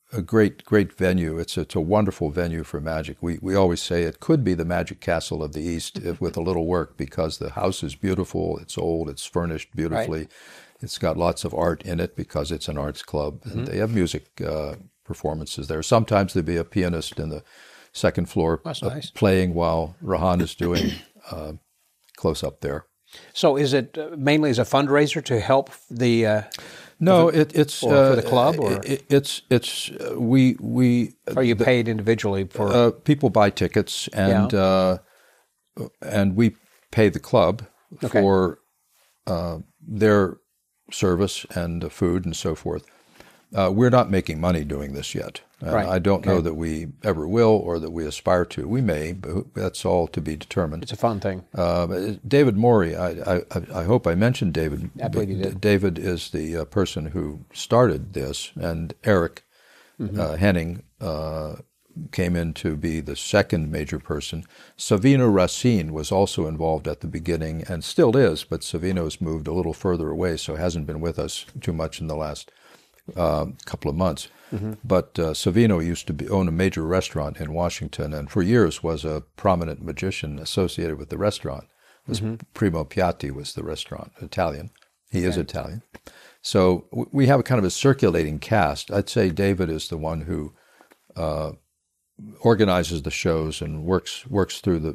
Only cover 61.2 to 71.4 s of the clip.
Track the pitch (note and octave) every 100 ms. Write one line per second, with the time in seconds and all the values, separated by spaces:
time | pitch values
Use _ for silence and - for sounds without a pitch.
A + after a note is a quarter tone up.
61.2 | D#2 D#2 D2+ - - _ _ - D2+ -
62.2 | F2+ F2 E2 D2+ F2+ D2+ E2 D#2+ C#2 C#2+
63.2 | - G#2 G2+ E2+ D#2 D#2 D2+ D#2 - D2
64.2 | - E2 E2 - - - - F#2+ A#2+ C#3
65.2 | B2 G2 F2+ - B2 A2 D#2+ D#2 D2+ G2
66.2 | G2 - D#2+ D#2 D#2+ D#2+ D#2 D2 D#2+ D#2
67.2 | E2 E2 D#2+ D#2+ - F2 - - D3 B2+
68.2 | A#2 D2+ - E2 - E2+ F2+ F#2 E2 -
69.2 | E2 D#2+ D2+ E2+ E2 E2 G2 F2 D#2 D#2
70.2 | F2+ D#2+ - D#2 F2 E2 C#2+ D#2 E2 D2+
71.2 | D2+ -